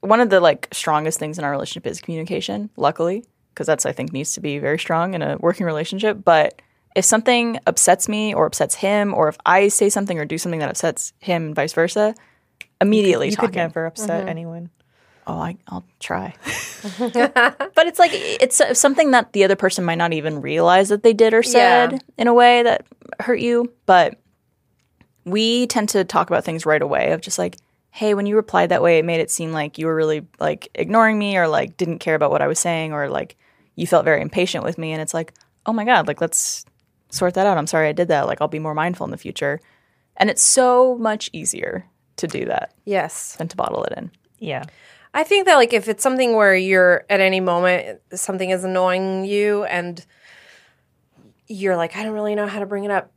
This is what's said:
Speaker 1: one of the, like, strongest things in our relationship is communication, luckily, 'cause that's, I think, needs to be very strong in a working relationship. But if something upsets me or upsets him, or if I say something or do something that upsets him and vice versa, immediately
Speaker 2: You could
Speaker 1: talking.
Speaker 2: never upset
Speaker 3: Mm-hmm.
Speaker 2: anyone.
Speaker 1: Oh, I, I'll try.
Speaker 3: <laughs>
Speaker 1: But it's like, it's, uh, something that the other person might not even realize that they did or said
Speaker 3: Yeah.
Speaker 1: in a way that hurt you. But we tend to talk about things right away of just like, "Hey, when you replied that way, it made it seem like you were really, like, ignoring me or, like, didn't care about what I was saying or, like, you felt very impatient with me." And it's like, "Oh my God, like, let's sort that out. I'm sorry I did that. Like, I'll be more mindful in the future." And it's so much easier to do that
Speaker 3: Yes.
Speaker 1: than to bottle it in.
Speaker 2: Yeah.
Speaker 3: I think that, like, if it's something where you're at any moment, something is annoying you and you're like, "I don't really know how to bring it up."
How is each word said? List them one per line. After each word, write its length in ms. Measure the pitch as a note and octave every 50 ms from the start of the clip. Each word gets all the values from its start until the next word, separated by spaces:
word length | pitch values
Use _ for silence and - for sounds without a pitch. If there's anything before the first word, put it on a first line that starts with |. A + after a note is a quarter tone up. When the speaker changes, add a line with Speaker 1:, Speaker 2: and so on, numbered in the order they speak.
Speaker 1:
one 200 | - G3 G#3+ A#3
of 100 | B3 A3
the, 100 | G3 F#3
like, 280 | F3 D#3+ C#3+ - - -
strongest 460 | - - - F3 D3+ D3+ D3+ D#3+ D#3 -
things 200 | D#3 D3+ D#3 F3+
in 60 | D3+
our 60 | C#3+
relationship 360 | C#3+ C#3 - - - E3+ -
is 140 | - - F3
communication, 720 | - - E3 D#3+ D#3+ F3+ F#3 - - - G3 G#3+ G#3 G#3+ _
luckily, 480 | - - C#3+ E3 - E3 E3+ F#3+ A3 A#3+ _ _ _ _ _ _
'cause 120 | - D3
that's, 200 | D#3+ D#3 - -
I 60 | -
think, 200 | C#3 - C3 D3+
needs 200 | E3+ - D3+ - -
to 60 | -
be 180 | - D3+ C#3+ D3
very 200 | C#3+ C#3 D3 E3+
strong 360 | - - F3 D#3+ E3+ F#3 F#3+
in 80 | E3+
a 140 | D3 C#3+ C#3+ -
working 280 | - E3+ F3+ - -
relationship. 520 | E3+ D#3 D3+ E3 - - F#3+ G#3 G#3+ G#3 - -
But 360 | - E3+ D#3 D3+ - - - _ _ _ _ _ _ _
if 80 | F#3 F#3
something 540 | - A3+ A3 A3+ C4 B3 A#3+ A#3 A#3 A3+ B3+ _
upsets 420 | - - - - - F3+ F#3+ - -
me 260 | G#3 G#3+ G#3+ G#3+ G3+
or 120 | - E3
upsets 280 | E3+ - - D#3 C#3 -
him, 380 | - - G3 G3+ G#3 G3+ G3+ -
or 140 | - D#3 D3+
if 100 | D3+ _ -
I 220 | - F3 F#3+ G3+ G3+
say 200 | - - A3 G3+
something 300 | - G#3 G3+ G3 F3+ D#3+
or 60 | D3+
do 140 | D3 D#3 D#3+
something 220 | - F3 E3+ D#3+
that 100 | D3+ C#3
upsets 420 | - - - E3 - - - - _ _
him 260 | - - F3+ E3+ D#3+
and 80 | D#3 D3+
vice 180 | D3+ C#3+ D#3
versa, 420 | - - E3 E3+ - G#3+ G#3 G#3+ A3+ _ _ _ _ _ _ _ _ _ - _ _ _
immediately 480 | F#3 G3+ G#3+ G#3+ G3+ F#3+ E3+ A2+ - C#3
Speaker 2:
You 80 | G#3+
could 160 | - A#3 G#3+
Speaker 1:
talking. 40 | F#3 F3+
Speaker 2:
never 240 | E3+ E3 D#3+ E3+ E3
upset 340 | E3 D#3+ - - G#3 E3+ E3
Speaker 3:
Mm-hmm. 80 | F#3+ F#3+
Speaker 2:
anyone. 420 | D#3+ E3 E3+ E3 E3 E3+ E3+ F3 _ _ _ _ _ _ _ _ _ _ _
Speaker 1:
Oh, 120 | - D#3+ E3
I, 180 | D#3+ E3+ F3 - _ -
I'll 160 | - - - _ _ _
try. 340 | - - - - - F3+ - _ - - - - - - - -
Speaker 3:
<laughs> 160 | - G#3 F3+ F#3
Speaker 1:
But 880 | B3 A#3 - A#3+ A#3+ - - B3+ A#3+ C#4 - _ C#4 - _ - D#4+
it's 120 | F4 E4+ -
like, 120 | F4 E4+ -
it's, 440 | - - - - - - B3 - -
uh, 120 | D4 - B3+
something 360 | - - C#4 C#4 E4+ D#4+ D4
that 220 | C4 A#3+ G#3+ _ -
the 100 | G3+ G3
other 100 | F#3+ G3
person 280 | F#3+ - F#3+ - - F#3
might 120 | E3+ E3 E3
not 140 | E3+ E3+ E3
even 260 | D#3 D3 D#3 D#3 D3
realize 480 | C3+ C#3 D3 D#3+ E3+ E3+ F3+ F#3+ G3 G3
that 140 | G#3 G#3
they 100 | - A3+
did 220 | A3+ G#3 A3+ A3 G#3+
or 80 | A3+
said 500 | A#3+ - A#3+ B3 A#3+ A#3+ A#3+ B3 B3 A#3+
Speaker 3:
Yeah. 60 | B3+ C4 _ _ _
Speaker 1:
in 100 | - A3+
a 60 | A#3+ A#3
way 280 | A#3+ A#3+ A#3+ A#3+ A#3+
that 240 | A#3+ A#3+ - - - _ - _ - - - _
hurt 180 | - A#3+ B3 -
you. 320 | - A#3+ A#3+ A#3+ A#3+ A#3+ _ _ _
But 300 | - F#3+ F3+ E3 D3 - _ _ _ _ _ _ _ _ _ _ _ _ _ _ _ _ _ _ _ _ _ _
we 400 | F3 F#3 G#3+ A3 A3+ A#3 A#3+ B3
tend 240 | A#3+ - A#3+ G#3 G#3
to 140 | - G3+ F#3
talk 260 | F3+ - D#3+ E3+ -
about 120 | F3+ - -
things 200 | - D#3+ D#3+ E3
right 160 | D#3 D3+ D3+
away 320 | D3 D3 C#3+ C#3 - -
of 80 | E3 E3
just 180 | F3 - - -
like, 200 | F3+ F3+ F3+ _ _ _ _ _ _ _
"Hey, 240 | _ - A3 G#3+ G#3
when 100 | G3+ G3+
you 80 | G3+ G#3
replied 360 | A3 G#3+ - - - F3 E3+
that 120 | F3+ -
way, 160 | - E3+ E3+ D#3+
it 60 | D#3
made 160 | E3+ E3+ E3
it 100 | E3 -
seem 220 | - - E3+ D#3+
like 240 | D#3+ D#3 D3+ D3+ - -
you 80 | D#3
were 80 | D#3+ D#3+
really, 280 | D#3+ D#3 D#3 D#3 D3+ - - _ _
like, 280 | D#3+ D#3 D3+ - - - _
ignoring 440 | - E3 E3 G#3 A3+ A3+ A3 A3 G#3
me 180 | G#3 G3+ G3
or, 100 | F#3 E3+ D#3+
like, 280 | D3+ C#3 C#3 - -
didn't 220 | - F#3 E3+ E3 -
care 160 | - E3+ D#3+
about 160 | D3+ D3+ C#3+
what 100 | D3 D3+
I 40 | C#3+
was 120 | C#3+ D#3 -
saying 340 | - F3 E3+ D#3+ D#3+ D#3+ D3+
or, 140 | D3 C#3+ C#3
like, 280 | C#3 C#3+ C#3+ - - _ _ _ _ _ _ _ _
you 100 | - E3
felt 180 | E3+ - D#3+ -
very 160 | D#3+ D#3 C#3+
impatient 420 | D3+ D#3 - - F3+ F3+ - E3 -
with 140 | - E3 E3
me." 120 | E3 D#3+
And 100 | D#3 D#3
it's 120 | D#3 D#3+ -
like, 200 | E3 E3 - _ _ _ _ _ _ _
"Oh 60 | - A3+
my 100 | A3 G#3
God, 240 | A#3 B3+ G3 D#3 -
like, 120 | D3 -
let's 420 | F3 E3 - - - - - - - _ _ _ _ _ _ _ _ _
sort 240 | - - F#3+ F3+ F3
that 120 | F#3 F#3+
out. 120 | G#3 F#3+ D#3+
I'm 80 | D3
sorry 220 | D#3+ - D#3+ D#3 D3+
I 40 |
did 160 | D3+ E3 F3 D#3+
that. 180 | E3 C#3+ C3+
Like, 140 | - - -
I'll 80 | D3 D3+
be 100 | D#3 D#3
more 160 | D#3 D#3 D3+
mindful 300 | D3+ D#3 F3 F3+ F3 -
in 60 | -
the 80 | - E3
future." 420 | - - - - - C#3+ C#3+ D#3+ _ _ _ _ _ _ _ _ _ _ _
And 140 | - G3 G#3
it's 120 | - -
so 540 | - - - C4 B3+ B3 B3 B3 B3+ B3+ B3+
much 320 | A#3+ A3+ A3 G#3+ A3 - - -
easier 500 | D#3+ - - - - - - - F#3 - _ _ _ _ _ _
to 100 | - -
do 200 | E3+ - - B2
that 260 | - - - - - _ _ _
Speaker 3:
Yes. 500 | G#3 G3+ F#3+ D3+ E3 - - - - -
Speaker 1:
than 120 | - E3 E3+
to 80 | -
bottle 280 | F#3 - - - - -
it 80 | - -
in. 140 | - - F3 _ _ _ _ _ _
Speaker 2:
Yeah. 260 | A3+ D#3+ C#3 B2+ B2 D#3 _ _ _ - - _ _ _
Speaker 3:
I 120 | - C#4+ D#4+
think 220 | D#4+ G4+ G4+ F#4+
that, 100 | F#4 E4
like, 160 | C#4 B3 A#3
if 160 | A#3+ A3 F#3+ A3
it's 160 | G#3+ G#3 -
something 320 | C4+ B3+ B3+ C4 A#3+ A3+
where 180 | A3 G#3 G3 F#3+
you're 500 | F#3 F#3 F#3+ F#3+ F#3+ F3+ F3+ F3 - - _
at 80 | G3+ F#3+
any 200 | F#3+ F#3+ F#3+ F#3+
moment, 580 | F#3 F3+ F3 F3 F3+ F3+ F3+ F3 - - G#2 - _ _ -
something 360 | F#3 - - F#3+ F#3+ F#3+ F#3
is 120 | F#3 F3+
annoying 600 | F#3 F#3 F#3 F#3 F#3 F#3 F3+ F#3 F#3+ F#3+ F#3+ F#3+ F#3+
you 400 | G3 G3+ G3+ G#3 G#3 G#3 G3+ G#3
and 400 | - - F3 F3 F3 F3 F3 - _ _ _ _ - - - _ _ - _ _ _ _ _ _ _ _ _ _ _ _ _ _ _ _ _ _ _
you're 280 | A3+ F#3 G3 G3 F#3
like, 200 | E3+ E3+ E3 -
"I 60 | G3
don't 100 | G#3+ A3
really 220 | G#3+ G#3+ G#3 G#3 G#3
know 120 | G#3 G#3
how 140 | G#3 G3+ G#3+
to 60 | G3+
bring 180 | G3 G#3 G3+ G3+
it 60 | G3+
up." 200 | G3+ F#3 - _ _